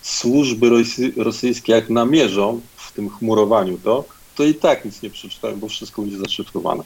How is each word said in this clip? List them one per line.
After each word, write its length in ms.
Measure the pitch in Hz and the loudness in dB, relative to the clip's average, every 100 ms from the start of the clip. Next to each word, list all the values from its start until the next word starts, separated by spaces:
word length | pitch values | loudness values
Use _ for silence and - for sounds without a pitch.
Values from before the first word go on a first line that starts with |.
służby 680 | - - 120 135 139 110 120 | -6 -4 2 2 2 2 4
rosy-, 540 | 117 117 - 123 - | 4 2 -2 -4 0
rosyjskie 500 | 113 113 127 113 - | -4 -2 -2 -2 2
jak 160 | 113 113 | 2 2
namierzą 720 | 117 117 160 120 98 101 117 117 - | 0 4 4 2 2 -2 -2 -10 -20
w 160 | - | -16
tym 180 | - 104 | -10 -10
chmurowaniu 680 | - 113 110 104 110 92 90 | -6 0 2 4 4 2 -4
to, 200 | 107 120 139 - - - | -2 -2 -2 -18 -20 0
to 80 | |
i 120 | 147 156 | 0 4
tak 300 | 170 139 107 | 2 2 -2
nic 160 | - | -12
nie 80 | 110 | -14
przeczytają, 500 | - 98 - 110 104 | -14 -18 -10 -8 -8
bo 80 | 107 | -10
wszystko 340 | - 110 - | -10 -12 -8
będzie 160 | 104 98 | -8 -6
zaszyfrowane. 680 | 98 - - 98 87 80 | -8 -6 -6 -6 -4 -6